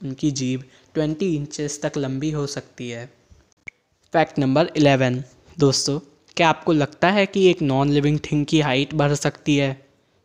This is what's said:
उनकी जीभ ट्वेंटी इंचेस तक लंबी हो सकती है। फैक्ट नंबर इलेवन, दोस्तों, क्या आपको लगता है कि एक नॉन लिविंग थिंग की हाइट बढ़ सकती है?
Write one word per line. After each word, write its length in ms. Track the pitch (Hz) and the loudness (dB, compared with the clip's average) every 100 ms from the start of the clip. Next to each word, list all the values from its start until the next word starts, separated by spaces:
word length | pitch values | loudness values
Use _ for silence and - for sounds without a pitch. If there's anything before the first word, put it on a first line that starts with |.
उनकी 280 | 143 131 151 | -12 -4 -2
जीभ 320 | 135 127 131 135 - _ | -2 -4 -4 -8 -20 _
ट्वेंटी 420 | 160 156 156 196 151 | -4 -4 -2 -2 -4
इंचेस 460 | 147 - 147 - | -6 -8 -8 -6
तक 100 | - 151 | -6 -4
लंबी 340 | 135 131 151 | -4 -4 -4
हो 160 | 151 143 | -4 -6
सकती 420 | - - - 123 | -8 -12 -14 -12
है। 160 | 117 123 _ _ - _ _ - - _ _ _ | -12 -14 _ _ -20 _ _ -20 -20 _ _ _
फैक्ट 260 | 170 156 - | 0 0 0
नंबर 320 | 135 139 175 - | 0 2 0 2
इलेवन, 460 | 143 135 131 123 131 _ _ - | 4 4 2 -2 -8 _ _ 0
दोस्तों, 400 | 139 131 - 139 - _ _ - | 2 2 -2 -6 -8 _ _ 0
क्या 120 | 165 | 0
आपको 220 | 156 - | 2 0
लगता 360 | 156 139 - 175 | 0 0 0 0
है 160 | 208 196 | 2 0
कि 240 | 196 185 | 2 4
एक 120 | 170 | 4
नॉन 280 | 143 131 139 | 2 0 2
लिविंग 300 | 147 143 151 | 2 2 0
थिंग 260 | - 151 143 | -2 -2 0
की 160 | 160 | 0
हाइट 320 | 147 131 143 | 2 0 -2
बढ़ 200 | 156 143 | 0 0
सकती 440 | 147 147 - - 143 | 0 -2 -4 -2 0
है? 280 | 139 135 _ _ _ _ | 0 -4 _ _ _ _